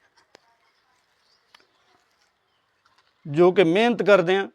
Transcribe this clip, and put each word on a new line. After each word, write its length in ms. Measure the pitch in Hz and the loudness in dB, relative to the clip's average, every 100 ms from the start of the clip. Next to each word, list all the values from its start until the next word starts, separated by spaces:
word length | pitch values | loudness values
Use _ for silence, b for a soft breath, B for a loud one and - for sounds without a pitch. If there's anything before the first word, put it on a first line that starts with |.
| _ _ _ _ _ _ _ _ _ _ _ _ _ _ _ _ _ _ _ _ _ _ _ _ _ _ _ _ _ _ _ _ - | _ _ _ _ _ _ _ _ _ _ _ _ _ _ _ _ _ _ _ _ _ _ _ _ _ _ _ _ _ _ _ _ -8
ਜੋ 240 | 143 175 | 0 2
ਕਿ 120 | 185 | 2
ਮਿਹਨਤ 400 | 170 180 233 220 | 0 0 -2 -2
ਕਰਦੇ 320 | 190 202 170 190 | 0 0 0 -4
ਹਾਂ 120 | 196 | -6